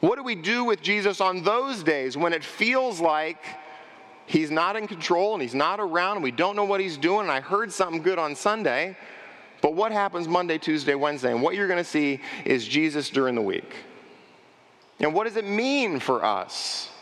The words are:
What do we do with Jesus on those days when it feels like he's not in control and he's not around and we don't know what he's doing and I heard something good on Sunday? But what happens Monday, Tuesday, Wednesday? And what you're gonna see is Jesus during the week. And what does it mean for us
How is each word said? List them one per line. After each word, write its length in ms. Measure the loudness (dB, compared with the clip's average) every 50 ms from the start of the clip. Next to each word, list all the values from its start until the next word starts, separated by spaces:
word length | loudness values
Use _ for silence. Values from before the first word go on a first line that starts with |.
What 160 | 6 4 4 2
do 60 | 0
we 120 | -4 -4
do 300 | -2 0 0 2 2 4
with 180 | 2 2 0 2
Jesus 360 | 0 0 4 2 2 2 4
on 220 | 2 2 2 2
those 400 | 2 2 2 2 0 -2 -4 -2
days 340 | 0 0 0 2 0 -4 -2
when 180 | 0 0 0 0
it 100 | 0 -4
feels 560 | -8 -4 -2 0 2 2 2 2 0 -2 0
like 440 | 2 2 2 2 0 -2 -6 -10 -14 -16 -16 -16 -16 -18 -18 -20 -20 -20 -20 -20 -20 -20 -20 -20 -16
he's 240 | 0 0 0 2 2
not 280 | 0 2 2 2 0 -2
in 100 | -4 -6
control 460 | -8 -8 -2 0 2 2 4 2 0
and 80 | -2
he's 120 | -4 -4 2
not 280 | 2 2 2 2 0
around 340 | -2 0 0 2 2 2 0
and 80 | 0 -2
we 80 | -2
don't 240 | 0 2 0 0 2
know 80 | 0 0
what 160 | 2 2 0
he's 160 | 0 -2 -4
doing 280 | 0 2 2 2 2 2
and 80 | 2
I 100 | 0 -2
heard 280 | -2 0 0 0 0 -2 0
something 280 | -2 -2 0 0 0
good 160 | 0 0 2 2
on 200 | 0 -2 -2 0
Sunday? 580 | 0 0 0 2 2 0 2 2 0 -2 -6 -12 -18 -20 -18 -18 -20 -20 -20 -20 -20 -20 -20 0
But 120 | 0 0 2
what 180 | 2 0 2
happens 380 | 2 2 0 0 0 -4 -4 0
Monday, 280 | 0 0 2 2 -2 -2
Tuesday, 380 | 0 0 -2 0 2 0 0
Wednesday? 360 | 2 2 0 -2 0 0 0
And 100 | 2 2
what 140 | 2 0 0
you're 120 | 0 0 0
gonna 160 | 0 -2 -2
see 380 | 0 0 0 2 2 0 -2 -6 -12 -12 -6 0
is 200 | 0 0 0 0
Jesus 440 | 0 0 2 2 2 0 -2 -6 -2
during 260 | 0 0 2 2 2
the 60 | 0
week. 340 | 0 0 -2 -4 -6 -8 -16 -16 -16 -18 -20 -20 -20 -20 -20 -20 -20 -20 -20 -20 -20 -20 _ _ _ _ _ _ _ _ _ _
And 120 | 0 2 2
what 120 | 2 0
does 100 | 0 -2
it 100 | -4 -4
mean 540 | -2 0 0 0 2 2 0 0 0 -2 -2
for 240 | 0 0 0 2 2
us 680 | 2 2 0 -2 -6 -8 -8 -6 -6 -6 -8 -8 -10 -14 -18